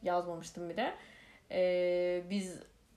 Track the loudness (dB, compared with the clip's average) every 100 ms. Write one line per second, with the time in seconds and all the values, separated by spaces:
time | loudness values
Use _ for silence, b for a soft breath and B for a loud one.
0 | 0 0 0 -6 -8 -8 -6 -2 -4 -4
1 | B B B B -4 2 4 4 4 4
2 | 2 0 -2 -2 -2 -8 -14 -20 _